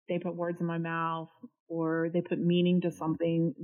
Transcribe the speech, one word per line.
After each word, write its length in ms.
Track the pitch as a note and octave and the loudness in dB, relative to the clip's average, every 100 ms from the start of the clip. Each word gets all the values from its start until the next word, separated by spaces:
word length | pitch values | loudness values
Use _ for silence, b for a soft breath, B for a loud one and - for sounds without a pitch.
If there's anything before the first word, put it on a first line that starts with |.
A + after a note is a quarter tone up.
| - | -4
They 100 | F3 | -4
put 160 | F3 E3+ | -4 -4
words 240 | F3 E3+ | -4 -2
in 60 | E3+ | -2
my 100 | E3 | -2
mouth, 520 | E3 E3 E3 E3 D#3+ _ - _ - | -2 -2 -2 -4 -8 _ -20 _ -8
or 420 | E3 D#3+ E3 E3 | -4 0 0 0
they 80 | F3 | 0
put 180 | F3 F#3 | -2 0
meaning 420 | E3+ F3 F3 F3+ | 2 4 4 4
to 100 | F3 | 2
something 640 | - D#3+ D#3+ E3+ E3 E3+ E3+ | -2 -2 0 2 2 0 -2